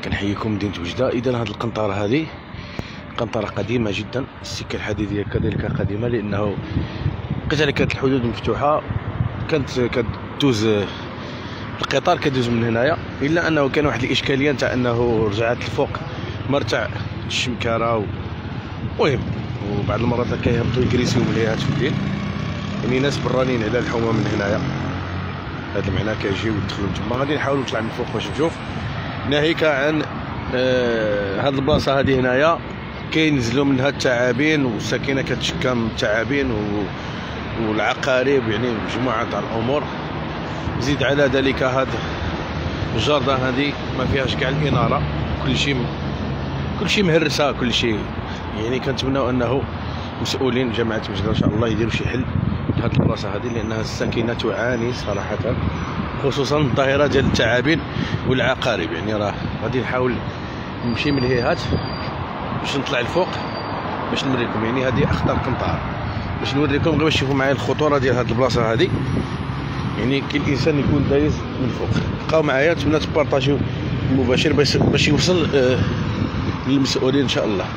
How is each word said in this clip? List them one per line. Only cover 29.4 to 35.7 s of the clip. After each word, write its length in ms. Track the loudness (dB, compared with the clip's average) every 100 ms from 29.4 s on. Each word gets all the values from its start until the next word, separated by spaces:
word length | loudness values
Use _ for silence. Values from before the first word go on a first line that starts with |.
| 2 4
عن، 400 | 4 4 2 0 -2 -6 -8 -6 -4 0
آه، 920 | 2 2 2 2 0 0 0 0 0
هاد 60 |
البلاصة 460 | 2 4 4 4 2
هادي 200 | 4 4
هنايا 400 | 4 4 4 2 -2 -10 -10 -10 -2
كينزلوا 540 | 2 4 4 2 2 4
منها 240 | 4 2
التعابين، 760 | 2 2 4 2 4 2 4 2
والساكنة 560 | 0 -2 -2 0 -2
كتشكى 520 | -2 -2 -2 0 0